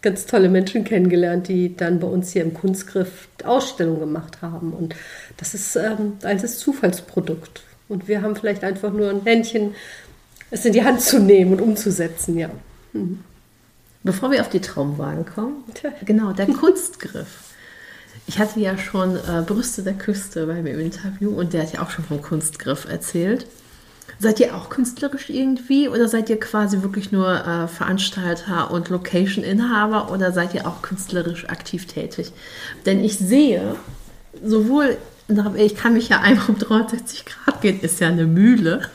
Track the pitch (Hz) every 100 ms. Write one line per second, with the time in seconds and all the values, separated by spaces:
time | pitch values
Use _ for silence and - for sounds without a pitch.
0 | 208 196 - 220 185 185 190 233 202 220
1 | 180 175 175 175 180 185 180 180 170 175
2 | 180 185 180 190 165 165 190 190 - 196
3 | 185 - - _ - 254 262 - 165 160
4 | 156 156 160 - 170 165 165 165 165 160
5 | - - - - - - - - 208 214
6 | 208 202 - 196 233 - - 277 185 185
7 | - - 165 165 - - - - _ 196
8 | 185 208 208 208 220 196 196 190 208 202
9 | 202 196 202 233 226 226 208 208 - -
10 | - - _ - - 233 240 208 240 247
11 | - 269 196 196 185 190 226 208 208 175
12 | 165 165 - 165 160 - - - - -
13 | 180 190 - - _ _ _ _ _ _
14 | 190 185 262 269 - 185 - - 143 147
15 | 147 151 165 - 226 285 254 - 294 -
16 | 196 214 208 190 196 - 320 381 - -
17 | - - - - - - - - - -
18 | - - - - 208 214 196 190 190 190
19 | 185 180 - 170 165 208 247 - 196 196
20 | - 202 - - 160 170 160 147 160 -
21 | 196 196 202 202 175 170 156 - 170 -
22 | 156 147 147 156 156 - - 139 - 170
23 | - 175 175 254 - - - - - -
24 | - - 214 214 240 214 - - 247 -
25 | 277 277 - - 262 254 - 269 285 233
26 | 233 226 214 220 - 214 208 196 190 196
27 | 196 196 185 180 - 170 170 - - 185
28 | 190 - 180 170 202 170 - 175 170 180
29 | 180 175 190 202 - 202 240 220 214 214
30 | - 190 185 180 175 180 175 170 - 185
31 | - 180 170 170 - 170 - 175 - -
32 | - - 170 - - - - - - 196
33 | 208 - 185 262 294 180 196 - - -
34 | - - - - 214 220 214 277 277 -
35 | - - - 208 208 190 214 208 233 233
36 | 233 214 202 214 - 208 214 220 226 233
37 | - - - - - - 208 190 165 -
38 | 165 170 160 165 214 247 165 175 -